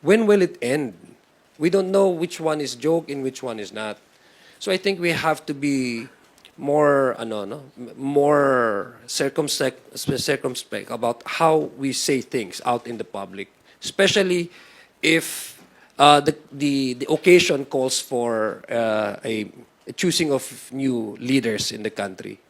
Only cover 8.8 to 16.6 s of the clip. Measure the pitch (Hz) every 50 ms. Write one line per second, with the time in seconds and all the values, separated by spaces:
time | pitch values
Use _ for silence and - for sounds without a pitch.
8.8 | - - - - - - - - 143 139 - - 151 139 - - 143 131 127 -
9.8 | _ - - - - - 143 123 - - 143 135 - 135 123 - - _ - 104
10.8 | 101 - 113 113 120 117 120 - - - - - 165 160 156 156 156 - - -
11.8 | 139 139 123 - - - 143 131 117 - - 127 110 92 - - - 123 120 120
12.8 | - 117 120 110 110 - _ 101 98 92 92 98 98 - _ _ _ _ _ _
13.8 | - - - - 196 185 - 208 190 185 180 175 170 170 - - - - - -
14.8 | - _ _ _ - 156 160 165 160 - - - - - - - - _ _ _
15.8 | - _ _ - 139 151 147 147 143 151 147 - - - 139 139